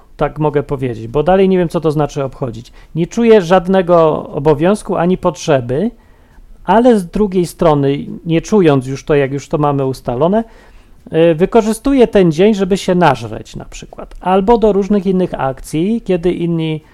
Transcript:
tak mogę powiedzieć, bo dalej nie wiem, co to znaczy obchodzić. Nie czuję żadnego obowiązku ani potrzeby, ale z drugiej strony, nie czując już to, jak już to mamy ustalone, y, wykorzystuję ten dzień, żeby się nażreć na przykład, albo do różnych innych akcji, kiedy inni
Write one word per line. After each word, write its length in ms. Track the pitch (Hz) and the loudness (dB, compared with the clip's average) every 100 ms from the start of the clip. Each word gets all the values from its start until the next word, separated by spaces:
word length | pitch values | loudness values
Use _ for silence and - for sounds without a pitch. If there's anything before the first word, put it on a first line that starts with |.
| _ - | _ -6
tak 220 | 147 139 | -6 -2
mogę 240 | 151 143 | -2 -2
powiedzieć, 440 | - 143 127 110 113 | -4 -6 -6 -8 -6
bo 160 | 143 | -2
dalej 260 | 151 190 190 | 2 2 4
nie 80 | 185 | 2
wiem, 120 | 170 | 0
co 120 | 175 | -2
to 100 | 156 | -2
znaczy 320 | 147 143 147 | -2 -4 -4
obchodzić. 480 | 135 - 131 113 - - - 156 | -8 -8 -10 -10 -18 -20 -12 -6
Nie 120 | 170 | -4
czuję 340 | - 233 220 | 0 4 4
żadnego 840 | 165 185 175 190 175 175 160 - - | 6 0 2 0 2 4 4 0 -6
obowiązku 680 | 151 143 147 170 208 - 165 | -2 0 2 2 0 -2 -2
ani 220 | 175 185 | 0 0
potrzeby, 760 | 180 151 - 135 120 131 226 - _ _ _ - - - - | -2 -4 -2 -2 0 -4 -4 -6 _ _ _ -20 -20 -12 0
ale 340 | 208 247 214 | 4 4 2
z 60 | 175 | 0
drugiej 380 | 196 208 185 170 | -4 -2 -2 -4
strony, 520 | - 170 147 139 143 156 - 165 | 0 2 2 0 -2 -8 -10 -2
nie 160 | 165 | -2
czując 460 | 165 214 160 139 127 | 2 2 4 2 -2
już 180 | 135 - | -10 -2
to, 100 | 143 | 0
jak 160 | 135 | 0
już 140 | 139 - | -4 -6
to 80 | 151 | -2
mamy 280 | 147 139 131 | -2 -2 -4
ustalone, 580 | 131 - 123 165 214 226 - - - _ - - | -6 -6 -2 0 0 -4 -14 -20 -20 _ -20 -6
y, 220 | 160 170 156 | 2 2 2
wykorzystuję 720 | 196 233 214 214 277 277 226 | 2 2 0 -2 0 2 4
ten 240 | 208 175 | 4 2
dzień, 220 | 151 208 | 4 2
żeby 240 | 196 190 190 | 2 -2 -2
się 180 | - 180 | 0 2
nażreć 600 | 165 120 113 110 110 - | 2 0 -6 -12 -14 -16
na 100 | - | -16
przykład, 500 | - - - - - | -18 -20 -18 -18 -8
albo 360 | 180 190 196 233 | 0 0 2 2
do 160 | 214 | 2
różnych 320 | 196 196 208 190 | 0 0 -2 0
innych 280 | 185 180 | -2 -2
akcji, 680 | - 135 131 - 151 190 226 | -4 -6 -6 -8 -4 -2 -4
kiedy 300 | 208 180 180 | -2 -2 -2
inni 480 | 170 170 165 160 156 _ | -2 -2 -2 -4 -6 _